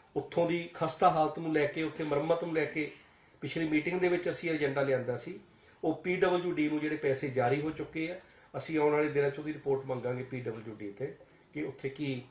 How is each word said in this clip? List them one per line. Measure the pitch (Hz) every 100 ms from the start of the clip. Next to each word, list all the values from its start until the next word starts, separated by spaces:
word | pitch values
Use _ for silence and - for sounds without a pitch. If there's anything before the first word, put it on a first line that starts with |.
| - 147
ਉੱਥੋਂ | - 170 170
ਦੀ | 170 170
ਖਸਤਾ | - 160 - 180
ਹਾਲਤ | 160 151 165
ਨੂੰ | 165
ਲੈ | 156 143
ਕੇ, | 160
ਉੱਥੇ | 156 156
ਮੁਰੰਮਤ | 151 143 160 165
ਨੂੰ | 170
ਲੈ | 156 143
ਕੇ | 156 147 - - - _ -
ਪਿਛਲੀ | 143 165 160
ਮੀਟਿੰਗ | 151 147 180
ਦੇ | 180
ਵਿੱਚ | 175 170
ਅਸੀਂ | - 165
ਏਜੰਡਾ | 156 143 139
ਲਿਆਂਦਾ | 135 127 120 120
ਸੀ, | 170 202 - - - -
ਉਹ | 165
ਪੀ | 151 180 180
ਡਬਲਯੂ | 185 180 175
ਡੀ | 151 151
ਨੂੰ | 151
ਜਿਹੜੇ | 151 151
ਪੈਸੇ | 147 131 139
ਜਾਰੀ | 123 120 147
ਹੋ | 156
ਚੁੱਕੇ | 151 110 160 160
ਆ, | 185 - - - 139
ਅਸੀਂ | - 156
ਆਉਣ | 151
ਵਾਲੇ | 151 151
ਦਿਨਾਂ | 139 143
'ਚ | 143
ਉਹਦੀ | 151
ਰਿਪੋਰਟ | 151 139 135 135
ਮੰਗਾਂਗੇ | 123 123 127
ਪੀ | 123 127
ਡਬਲਯੂ | 123 110 110 104
ਡੀ | 101
ਤੇ | 101 143 - - - _
ਕਿ | 147
ਉੱਥੇ | 151 127 -
ਕੀ | - 143 127 120